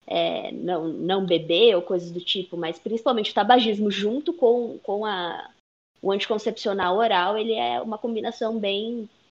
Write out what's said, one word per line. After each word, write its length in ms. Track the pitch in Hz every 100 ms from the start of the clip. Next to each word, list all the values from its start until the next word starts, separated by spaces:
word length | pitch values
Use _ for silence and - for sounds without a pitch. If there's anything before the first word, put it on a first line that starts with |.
| -
é, 460 | 170 170 85 -
não, 380 | - 175 175 160
não 360 | 143 170 190 185
beber 500 | 165 156 170 233 180
ou 60 |
coisas 300 | 175 180 170
do 100 | 175
tipo, 340 | - 196 180 170
mas 220 | 165 170
principalmente 540 | 208 226 269 233 214
o 20 |
tabagismo 560 | 226 202 254 226 208 208
junto 420 | 196 208 262 320
com, 460 | 339 240 240 226 -
com 200 | - 202
a, 460 | 214 185 175 - - _ _ _ _ _
o 80 | 190
anticoncepcional 840 | 196 - 214 226 220 220 196 180 190
oral, 380 | 233 185 180 220
ele 180 | 226
é 280 | 220 - 120
uma 160 | 226 214
combinação 640 | 240 220 220 226 220 226
bem 500 | 202 196 220 240 214 _ _